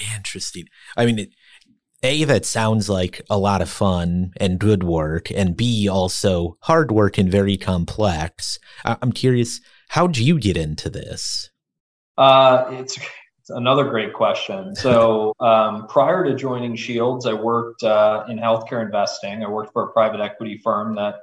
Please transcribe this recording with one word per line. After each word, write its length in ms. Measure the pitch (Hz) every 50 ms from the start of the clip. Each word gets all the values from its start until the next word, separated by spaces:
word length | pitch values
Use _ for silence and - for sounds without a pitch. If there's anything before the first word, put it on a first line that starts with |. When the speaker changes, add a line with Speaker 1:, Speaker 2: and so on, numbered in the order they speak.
| 107 107 110
Speaker 1:
Interesting. 480 | 104 98 - - 98 - - - 90 82 - _ _ - - -
I 100 | - 120
mean, 120 | 120 117 107
it, 100 | 95 - _ _ _ _ - _ _ _ _ _ _ _ _ _
A, 220 | - 127 143 151 156
that 200 | 139 131 95 -
sounds 440 | - - 113 110 110 110 110 101 104
like 320 | 98 92 92 90 - - - -
a 100 | 104 101
lot 220 | 95 101 101 92
of 60 | 85 90
fun 640 | - - 107 98 90 87 85 87 87 90 92 90 - -
and 200 | 101 92 90 90
good 240 | 101 104 107 95
work, 480 | 92 85 82 80 78 78 80 82 - -
and 260 | - 101 95 90 82
B, 320 | - 117 123 117 107 101 98
also 680 | 92 95 92 90 - - - 101 92 85 87 85 - _
hard 280 | - - 160 165 156 120
work 280 | 107 107 104 98 - -
and 120 | 98 90
very 260 | 92 101 98 101 98
complex. 1000 | 92 - - 92 87 85 - - - 107 98 85 78 76 - - - - - - - _ - - - -
I, 120 | - 117 -
I'm 100 | 127 123
curious, 480 | 104 - - 127 127 120 117 120 - - - _ _ _ _ -
how'd 280 | - 151 175 180 160
you 220 | 117 117 143 175 147
get 160 | 104 101 82
into 340 | 85 80 76 78 - - 80
this? 600 | - - - - - - - - - - - - _ _ _ _ _ _ _ _ _ _ _ _ _ -
Speaker 2:
Uh, 460 | 135 135 135 135 131 131 127 123 127 131
it's, 260 | 131 131 131 - -
it's 540 | 131 - - - - - _ _ _ _ -
another 380 | - 123 120 127 135 143 135 -
great 240 | 123 110 104 98
question. 600 | - - 113 104 95 - - - 101 95 95 95 101
So, 600 | - - 127 120 117 113 113 110 107 107 107 -
<laughs> 40 | -
um, 460 | 127 117 110 110 110 107 107 107 110
prior 380 | - - 147 139 156 175 185 165
to 100 | 139 127
joining 400 | 131 135 131 123 120 120 120 113
Shields, 520 | 113 - - 120 117 117 127 117 - -
I 80 | 120 107
worked, 500 | 107 107 117 117 117 117 117 - - 117
uh, 400 | 110 107 107 107 107 107 107 - 120
in 100 | 113 110
healthcare 460 | 117 113 113 110 - - 131 117 110
investing. 600 | 101 104 101 98 95 - - - 101 101 113 107
I 40 | 104
worked 240 | 107 110 107 -
for 120 | - 117 101
a 80 | -
private 280 | - 117 110 110 107 104
equity 380 | 104 101 - - 117 107 104 104
firm 380 | - 117 104 101 107 110 110
that 200 | 104 104 104 101 -